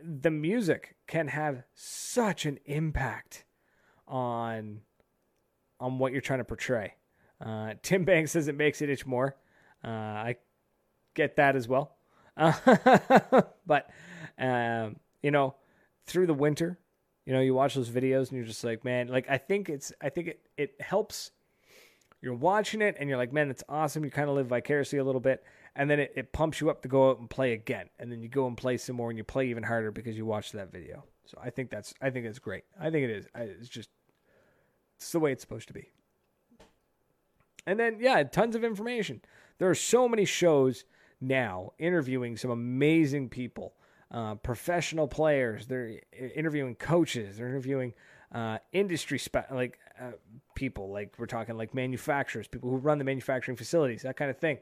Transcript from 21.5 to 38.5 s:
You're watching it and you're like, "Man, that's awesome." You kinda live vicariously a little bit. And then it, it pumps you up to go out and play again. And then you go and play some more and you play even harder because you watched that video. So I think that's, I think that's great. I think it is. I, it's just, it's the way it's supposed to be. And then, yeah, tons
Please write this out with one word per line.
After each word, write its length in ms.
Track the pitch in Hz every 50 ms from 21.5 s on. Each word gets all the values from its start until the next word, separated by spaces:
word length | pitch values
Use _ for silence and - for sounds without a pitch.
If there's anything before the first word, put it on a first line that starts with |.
| _ _ _ _ - - - - _ _ _ _ - _
You're 120 | - 127 123
watching 480 | 120 135 175 196 214 208 - - 214
it 140 | 214 208 -
and 120 | - 143 143
you're 80 | 135
like, 160 | 123 123 120 135
"Man, 160 | 151 151 139
that's 140 | 127 - -
awesome." 380 | - 143 151 156 151 - 156 151
You 60 | 139
kinda 200 | - 143 147 147
live 160 | 139 139 135
vicariously 520 | 120 123 120 117 - 156 143 135 - - 143
a 40 | 135
little 160 | 135 131 131
bit. 240 | 117 131 127 - - - - - - - _
And 140 | 139 143 147
then 100 | 147 147
it, 140 | 143 131 -
it 160 | 135 127 -
pumps 300 | - - 151 160 147 -
you 80 | 147 151
up 120 | 143 147
to 60 | -
go 220 | 131 127 135 135 131
out 100 | 131 110
and 100 | 120 113
play 240 | - - 135 127 117
again. 360 | 107 107 - 123 101 90 90 _ _
And 120 | 117 120
then 100 | 120 117
you 80 | 113 113
go 180 | 123 139 135
and 80 | 127 120
play 220 | - - 127 127
some 180 | 117 - - 127
more 140 | 120 117 117
and 80 | 117
you 60 | 110 107
play 240 | - - 135 135
even 160 | 127 117 117 110
harder 280 | 110 117 113 110 107
because 260 | 101 104 107 120 110
you 80 | 110 110
watched 280 | 110 107 107 98 - -
that 180 | 107 98 90
video. 320 | 85 92 80 69 - - - _ _ _ _
So 120 | - - - -
I 60 | 123
think 200 | - - 131 113
that's, 240 | - 104 104 - - _
I 80 | - 135
think 160 | 123 127 117
that's 140 | 113 104 -
great. 240 | _ - 95 - - _ _ 196
I 100 | 151 160
think 140 | 160 156 135
it 60 | 120
is. 160 | 110 98 90 - _
I, 60 | 120
it's 280 | 120 107 92 87 117 123
just, 200 | - 120 107 - _ _ _ _ _ _ _ _ _ _ _ _ _ _ _ _ _ _ _ _ _
it's 140 | _ - -
the 80 | - 170
way 120 | 160 147
it's 100 | 131 127
supposed 260 | - _ 123 117 -
to 60 | - -
be. 180 | - - _ _ _ _ _ _ _ _ _ _ _ _ _ 233 _ - _ _ _ _ _ _ _ _ _ _ _ _ _ _ _ _ _ _ - _
And 140 | - 190 220
then, 180 | 233 233 226 214
yeah, 240 | 233 262 254 175 143
tons 320 | 131 - 165 214 240